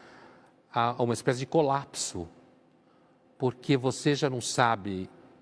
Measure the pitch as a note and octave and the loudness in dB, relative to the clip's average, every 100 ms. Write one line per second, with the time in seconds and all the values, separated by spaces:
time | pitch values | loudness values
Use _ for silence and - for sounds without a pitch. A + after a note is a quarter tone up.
0 | - - - - - _ _ A#2+ A#2+ B2 | -20 -20 -20 -20 -20 _ _ 0 0 2
1 | A#2+ A2+ - B2+ C3+ E3 C#3+ C#3 - - | 0 0 0 -2 0 2 2 0 -4 -8
2 | - F#2+ E2 - - _ _ _ _ _ | -8 -8 -10 -14 -20 _ _ _ _ _
3 | _ _ _ - B2+ - - C#3 B2+ - | _ _ _ -4 -4 -2 0 2 2 0
4 | D3+ C#3 D3 B2 - - A#2+ A2 G2 F#2+ | 0 2 0 -2 -2 2 2 2 -4 -6
5 | F#2 - - - | -8 -14 -20 -20